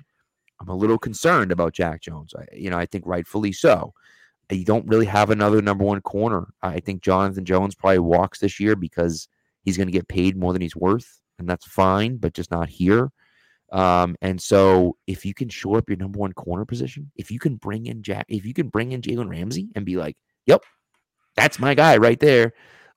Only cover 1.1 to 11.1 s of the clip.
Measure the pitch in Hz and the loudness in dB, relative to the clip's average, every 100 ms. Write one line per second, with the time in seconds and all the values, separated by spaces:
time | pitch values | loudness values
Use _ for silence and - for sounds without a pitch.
1.1 | 110 120 156 98 87 85 - 87 80 - | -2 0 2 0 0 -2 -2 -4 -4 -14
2.1 | 78 78 85 - - 92 87 87 98 85 | -16 -16 -20 -20 -14 -8 -6 -6 -8 -6
3.1 | 90 85 104 104 92 165 98 78 - _ | -6 -6 -4 -4 2 2 2 0 -14 _
4.1 | _ _ _ _ 98 90 107 - 110 107 | _ _ _ _ -4 0 0 2 0 2
5.1 | 98 104 107 104 107 104 98 101 101 - | 2 2 2 4 4 2 0 0 -2 -4
6.1 | 98 113 101 87 _ 92 85 90 95 - | -4 -2 -2 -6 _ -8 -6 -8 -6 0
7.1 | 92 98 95 90 92 98 95 95 95 85 | 2 0 -2 -2 0 0 -2 2 2 4
8.1 | 85 92 - 101 - 101 107 85 - 87 | 2 0 -2 -6 -2 -2 0 -2 -4 -2
9.1 | 78 - _ _ _ - 90 95 90 85 | -4 -10 _ _ _ -6 -4 -2 -2 -4
10.1 | 95 90 95 90 90 87 82 90 110 - | 0 0 0 -2 -2 -4 -2 0 0 -4